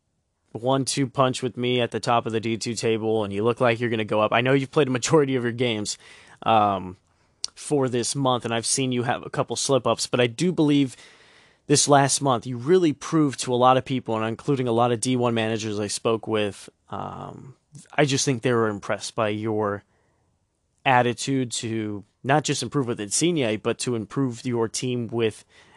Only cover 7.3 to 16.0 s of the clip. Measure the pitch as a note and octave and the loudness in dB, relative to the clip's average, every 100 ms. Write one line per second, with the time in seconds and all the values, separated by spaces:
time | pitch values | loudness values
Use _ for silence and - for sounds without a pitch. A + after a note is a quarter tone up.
7.3 | _ - - - D3 C3 A#2+ A2+ C#3 C3 | _ -10 -10 -2 0 0 0 -2 0 0
8.3 | B2 A2+ A#2 A2+ - C3 B2 A#2+ G#2 - | 0 -2 -4 -2 -2 0 0 -2 -4 -4
9.3 | - - A#2 - C3 A#2+ A2+ - B2 B2 | -4 -4 -4 0 2 2 0 0 0 0
10.3 | A2+ F3 E3 D3 C#3+ C3+ - - - - | 0 -2 2 4 4 2 -4 -20 -20 -20
11.3 | _ _ _ - C#3+ - C#3 C#3 - C#3 | _ _ _ 0 2 6 6 6 2 0
12.3 | A#2 B2+ A#2+ B2+ F#3 E3+ C#3 - D#3+ D3 | 0 -2 -6 2 4 4 0 -2 2 2
13.3 | B2 - A#2+ B2+ C3 - C3 G#2+ A2 A2 | 0 -2 4 6 6 2 -4 -2 -4 -2
14.3 | A2+ - C3+ B2 A#2 A#2+ A#2+ C3 B2+ A#2+ | -4 -2 0 2 2 2 0 0 0 2
15.3 | A#2 A2 A2+ A2 G#2 G2+ - | 0 -2 -2 -4 -4 -4 -4